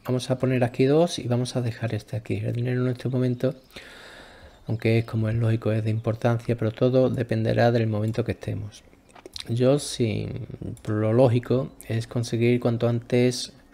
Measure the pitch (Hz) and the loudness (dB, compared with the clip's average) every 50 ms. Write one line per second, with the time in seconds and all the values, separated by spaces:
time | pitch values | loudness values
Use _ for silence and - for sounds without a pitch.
0 | - - 123 127 - - 127 - - 127 131 123 123 117 - - 131 135 147 160 | -4 -2 -2 -2 0 -2 -4 -2 0 0 2 2 0 0 2 2 4 4 4 4
1 | 175 175 - - - 120 120 120 123 123 - 127 120 117 110 - 117 113 110 107 | 4 2 0 -4 -4 -2 0 0 -2 -2 -4 -4 -4 -4 -4 -4 -4 -4 -4 -6
2 | - - - 113 - - 107 101 107 117 117 120 120 123 123 127 127 127 120 123 | -8 -8 -10 -8 -6 -4 -4 -4 -4 -4 -4 -2 -2 -2 0 0 0 -2 -2 -2
3 | - 127 131 123 127 127 123 123 - 131 160 - - _ - - - - - - | -4 -2 0 0 0 0 0 0 0 -2 -2 -4 -12 _ -20 -20 -20 -20 -20 -20
4 | - - - - - - - - - - - - - - 113 113 - 113 113 117 | -20 -20 -20 -20 -20 -20 -20 -20 -20 -20 -20 -14 -8 -6 -4 -2 2 2 2 2
5 | 117 - - 113 110 110 110 117 117 113 110 110 - 107 107 110 107 110 107 110 | 2 0 -2 -2 -2 0 0 0 0 0 0 0 0 0 0 0 0 -2 -2 -2
6 | - 117 113 - - 120 117 113 - - 117 - 113 110 110 - 131 127 127 131 | -2 -4 -2 0 0 0 0 0 0 -2 -2 0 0 -2 0 2 2 4 4 4
7 | 131 123 117 127 117 - 113 110 110 117 117 117 117 120 120 120 113 110 107 104 | 4 4 2 -2 -2 -2 0 0 0 0 2 4 4 4 4 2 2 0 0 0
8 | 110 110 113 - 113 - 98 - - 107 101 98 104 104 - - - - _ - | 0 -2 0 -2 -2 -2 -4 -6 -6 -8 -6 -6 -8 -10 -14 -18 -20 -20 _ -20
9 | _ _ - - - - - - - - 117 120 127 127 139 147 - - - - | _ _ -20 -20 -20 -16 -16 -12 -8 -4 -2 2 2 4 2 2 0 -4 -4 -2
10 | 120 110 101 107 107 104 - - 117 - - - - - - - - 113 107 107 | -2 0 -2 -2 -4 -6 -8 -10 -10 -12 -12 -12 -10 -10 -12 -8 -6 -4 -2 0
11 | 107 110 113 123 135 120 113 120 - - 123 127 - - - - - - 113 113 | 2 4 6 6 6 6 6 2 0 0 -2 -2 -2 -4 -10 -14 -8 -6 -4 -4
12 | 117 - - 123 117 - 120 113 117 120 123 120 120 120 117 113 120 117 120 117 | -4 -4 -4 -4 -4 -2 0 2 2 4 2 2 2 0 0 0 0 0 0 -2
13 | - - 120 123 123 127 123 - - - - - - _ | -2 0 2 4 4 2 2 -2 -8 -10 -14 -20 -20 _